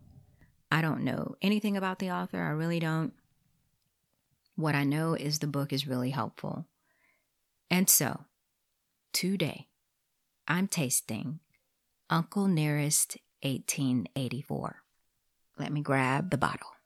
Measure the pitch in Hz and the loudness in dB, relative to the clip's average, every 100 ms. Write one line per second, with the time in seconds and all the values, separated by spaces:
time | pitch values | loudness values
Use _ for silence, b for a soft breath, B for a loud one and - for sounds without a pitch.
0 | - - - b b b - 156 160 - | -20 -20 -20 b b b 0 2 2 0
1 | 131 - - - 190 214 208 196 190 185 | -2 -2 -4 -2 2 2 2 0 -2 -4
2 | 185 180 180 185 165 151 165 170 160 160 | -4 -4 -4 -4 -2 0 0 0 0 0
3 | 160 - _ _ _ _ _ _ _ _ | -2 -6 _ _ _ _ _ _ _ _
4 | _ _ _ _ _ - 156 139 139 147 | _ _ _ _ _ -4 0 2 2 2
5 | 165 160 143 147 147 143 143 135 139 127 | 0 0 -2 -2 -2 -2 -2 -2 -2 -2
6 | 127 135 110 - - - - _ _ _ | -2 -2 -4 -6 -8 -8 -10 _ _ _
7 | _ _ _ _ _ _ - 180 196 - | _ _ _ _ _ _ 0 2 6 6
8 | 139 - - _ _ _ _ _ _ _ | 4 -2 -10 _ _ _ _ _ _ _
9 | _ - 180 196 151 - - _ _ _ | _ -2 0 0 -2 -4 -14 _ _ _
10 | _ _ _ _ - 170 196 - 127 - | _ _ _ _ -2 0 2 0 0 0
11 | - 110 - 156 _ _ _ _ _ _ | -2 -6 -6 -8 _ _ _ _ _ _
12 | - 165 160 202 196 160 151 147 147 - | -2 -2 0 0 2 4 2 2 2 2
13 | - - _ - 139 127 - - 135 123 | 0 -4 _ -8 -4 -4 -4 -2 2 2
14 | 92 135 123 127 - 139 - - _ _ | 0 -4 -4 -6 -6 -6 -6 -10 _ _
15 | _ _ _ _ _ - 147 147 143 135 | _ _ _ _ _ -8 -4 -2 2 2
16 | 127 139 180 - - - - - | 4 2 0 0 0 -2 -12 -20